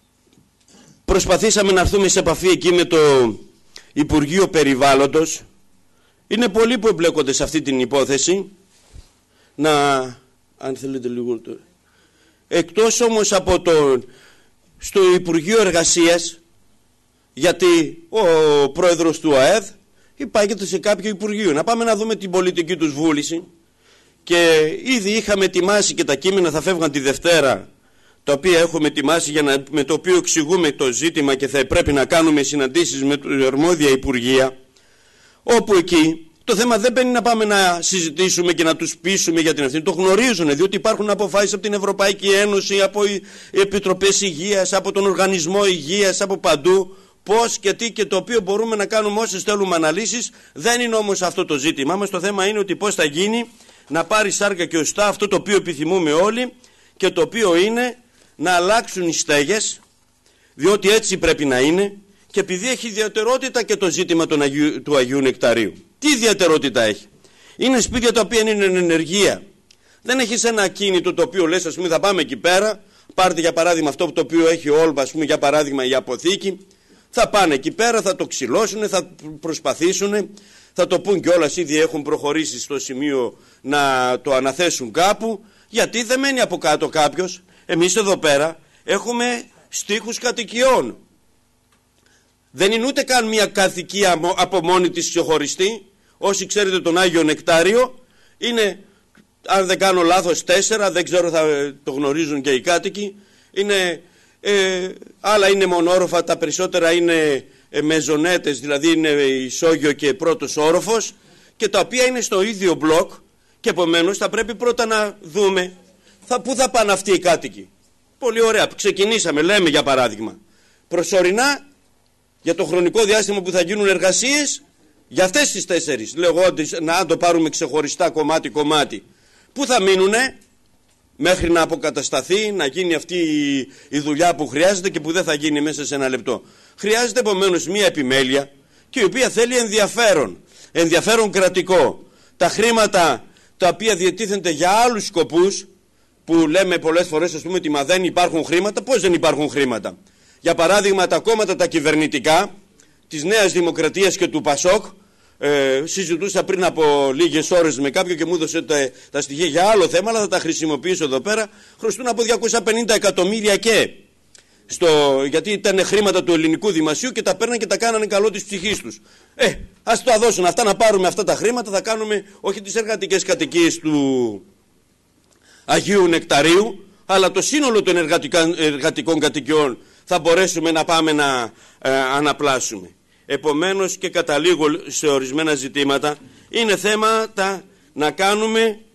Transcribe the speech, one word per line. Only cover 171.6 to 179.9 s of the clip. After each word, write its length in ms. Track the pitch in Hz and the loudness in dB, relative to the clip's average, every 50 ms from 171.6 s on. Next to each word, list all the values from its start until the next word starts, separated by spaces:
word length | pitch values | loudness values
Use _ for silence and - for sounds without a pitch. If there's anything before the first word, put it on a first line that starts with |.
| 226 214 | -4 -4
θα 100 | 196 190 | -4 -4
κάνουμε 440 | 185 220 220 220 220 214 214 202 - - - - | -2 -2 -4 -4 -4 -4 -4 -6 -6 -10 -18 -10
όχι 220 | - 190 196 220 | -8 -6 -6 -6
τις 140 | 196 196 190 | -8 -6 -6
εργατικές 480 | 220 226 214 220 196 185 175 190 185 - | -4 -4 -4 -4 -4 -2 -2 -2 -2 0
κατοικίες 560 | - 185 151 160 135 123 175 170 160 - 113 | -2 -2 -2 -2 -2 0 2 2 2 0 -2
του 640 | - 156 151 147 139 135 135 127 123 113 104 95 - - _ _ _ _ _ _ _ _ _ _ _ _ _ _ _ _ _ _ _ _ _ _ _ | -4 -2 -2 0 0 0 0 0 -2 -2 -4 -8 -14 -20 _ _ _ _ _ _ _ _ _ _ _ _ _ _ _ _ _ _ _ _ _ _ _
Αγίου 420 | - 143 165 - - 202 202 185 170 | -2 -2 -2 0 2 2 4 4 4
Νεκταρίου, 800 | 165 160 - - 156 143 147 160 170 190 214 233 - - - - _ _ _ | 2 0 0 0 0 2 4 4 4 4 2 0 -4 -12 -18 -20 _ _ _
αλλά 260 | - 190 196 190 180 | 0 2 2 2 2
το 100 | - 190 | 2 0
σύνολο 400 | - - - 302 294 262 226 208 | -2 0 0 0 0 2 2 2
των 160 | 180 185 175 175 | 2 2 2 0
εργατικά, 560 | 165 147 170 165 127 139 - 175 165 160 175 165 | 2 0 0 -2 -2 0 0 2 2 2 0 0
εργατικών 600 | 160 151 147 139 131 160 139 151 131 156 165 151 | 0 -2 -2 0 -2 -2 -2 -2 -2 -2 0 0
κατοικιών 580 | 139 147 131 151 123 135 156 156 147 135 117 - - _ | 0 -2 -2 -4 -4 0 2 2 2 0 -2 -6 -14 _